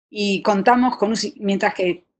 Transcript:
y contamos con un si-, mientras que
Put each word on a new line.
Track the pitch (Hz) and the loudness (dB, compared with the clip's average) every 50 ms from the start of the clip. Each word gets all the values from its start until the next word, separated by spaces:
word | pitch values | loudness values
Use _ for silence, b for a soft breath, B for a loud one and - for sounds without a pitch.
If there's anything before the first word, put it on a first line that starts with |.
| _ _ | _ _
y | - 214 208 202 196 175 | -6 -4 -2 0 0 0
contamos | - - 208 196 190 247 247 247 247 254 - | 0 0 0 2 4 4 4 4 2 0 0
con | - 202 208 | 0 -2 -2
un | 226 | -2
si-, | - - 202 - | -2 -4 -8 -8
mientras | - 214 196 196 190 214 202 - | -6 -2 -2 -2 0 0 -2 -2
que | - 185 180 170 - _ _ _ | -2 -2 -2 -2 -4 _ _ _